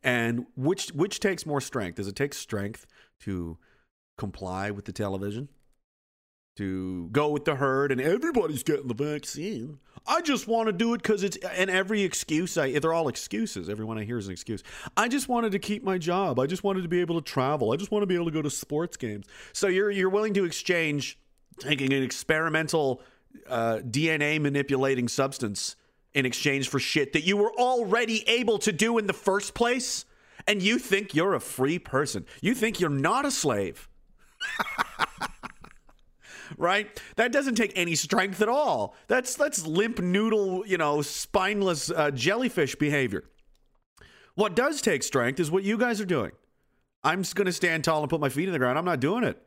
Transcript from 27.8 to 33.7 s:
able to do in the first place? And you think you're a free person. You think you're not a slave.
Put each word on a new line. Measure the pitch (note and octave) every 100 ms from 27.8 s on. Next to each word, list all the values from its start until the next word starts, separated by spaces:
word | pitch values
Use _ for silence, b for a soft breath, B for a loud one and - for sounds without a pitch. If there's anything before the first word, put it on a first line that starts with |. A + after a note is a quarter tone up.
| G#3+ A3 A#3 A3 -
able | A#3 A#3 G#3
to | -
do | E3 A3 A#3
in | G3+
the |
first | F#3 - G3 G3
place? | - A#3+ B3+ B3 - - B B B -
And | G#3
you | F#3 A#3
think | - G3+ G#3
you're | D3 F#3
a | D#3
free | - - C3 F3
person. | - C3 D3 G2+ - B
You | F3+
think | - A3 G#3+
you're | E3+
not | C#3+ D3 A#3+
a | C#4+
slave. | - D3+ G#2+ F#2+